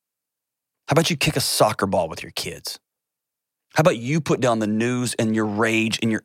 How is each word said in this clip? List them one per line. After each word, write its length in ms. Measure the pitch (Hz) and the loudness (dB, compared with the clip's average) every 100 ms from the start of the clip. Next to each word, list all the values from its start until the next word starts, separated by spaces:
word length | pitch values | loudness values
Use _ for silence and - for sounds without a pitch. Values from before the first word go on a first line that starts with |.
| _ _ _ _ _ _ _ _ - | _ _ _ _ _ _ _ _ 0
How 60 | |
about 180 | 151 165 | 2 2
you 60 | 160 | 0
kick 180 | - | -2
a 60 | 135 | -2
soccer 460 | - - 113 - 98 | -2 2 2 2 0
ball 220 | 95 82 | 0 -2
with 140 | 80 | -6
your 80 | - | -10
kids? 480 | - 92 80 - - _ _ _ _ _ _ _ _ _ | -10 -10 -10 -14 -16 _ _ _ _ _ _ _ _ _
How 60 | - | 2
about 160 | 160 117 | 2 2
you 240 | 120 160 | -2 -2
put 200 | 143 156 | 0 2
down 200 | 123 113 | 2 2
the 80 | 107 | 0
news 460 | 107 120 123 123 | 0 0 0 -2
and 200 | - 113 | -2 0
your 120 | 110 107 | 0 0
rage 520 | 104 113 113 113 - | 0 2 2 0 0
and 120 | 113 | 0
your 100 | 110 | -2